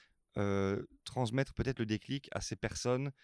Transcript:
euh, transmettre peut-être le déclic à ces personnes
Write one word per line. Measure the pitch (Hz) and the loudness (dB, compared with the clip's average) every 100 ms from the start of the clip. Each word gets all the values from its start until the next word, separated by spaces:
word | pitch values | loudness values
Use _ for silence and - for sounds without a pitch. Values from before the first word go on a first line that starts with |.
| - _ _ - | -20 _ _ -2
euh, | 101 98 98 98 - - | 0 2 2 0 -4 -14
transmettre | - 127 120 127 139 | -6 0 2 2 0
peut-être | - 120 127 | 0 0 0
le | 107 | 0
déclic | 107 - 135 - | 0 -2 -6 -4
à | - | -6
ces | - 104 | -4 -4
personnes | 110 - 123 127 139 - | -4 0 2 2 0 -6